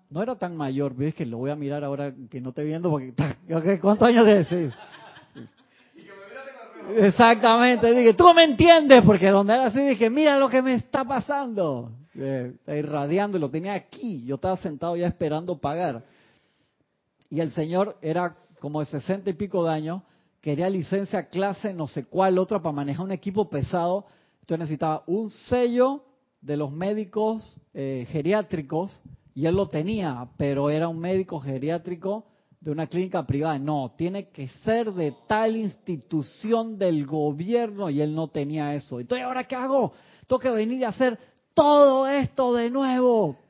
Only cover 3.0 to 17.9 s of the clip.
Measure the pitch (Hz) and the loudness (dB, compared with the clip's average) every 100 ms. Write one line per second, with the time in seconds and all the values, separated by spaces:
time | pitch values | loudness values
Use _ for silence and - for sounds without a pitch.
3 | 127 123 147 - - 165 165 190 190 208 | -4 -4 -6 -8 -6 -2 0 2 2 4
4 | 233 233 220 202 151 175 147 - - - | 6 6 8 6 4 -2 -4 -8 -16 -20
5 | - - - - 110 _ _ _ _ - | -20 -20 -20 -20 -20 _ _ _ _ -20
6 | - 196 - 262 - - - - 185 220 | -20 -20 -20 -18 -18 -20 -20 -16 -2 4
7 | 202 - 233 226 233 233 247 240 233 247 | 6 8 6 8 6 6 4 4 4 6
8 | 233 196 349 339 320 226 339 330 285 247 | 6 8 8 10 6 6 8 8 10 10
9 | 214 190 190 202 202 254 254 240 277 214 | 10 6 6 4 4 2 2 0 0 2
10 | 226 269 302 277 269 254 262 247 - 269 | 0 2 4 4 2 2 0 -2 -2 -6
11 | 247 269 - 285 254 202 160 127 120 117 | -4 -4 -4 -6 -4 -4 -2 -4 -8 -16
12 | 156 - 135 135 123 127 - 147 151 147 | -20 -10 -6 -6 -8 -12 -8 -6 -6 -6
13 | 143 175 208 185 139 160 190 190 - - | -2 -2 -2 -2 -4 -6 -8 -10 -12 -12
14 | 233 147 120 135 185 185 175 147 170 175 | -10 -10 -8 -6 -4 -4 -6 -8 -6 -4
15 | 175 - 156 151 180 160 139 165 170 117 | -4 -4 -4 -4 -6 -8 -6 -4 -6 -8
16 | - _ _ _ _ _ _ _ _ _ | -14 _ _ _ _ _ _ _ _ _
17 | _ _ _ 147 160 160 156 180 208 | _ _ _ -6 -4 -4 -4 -2 -2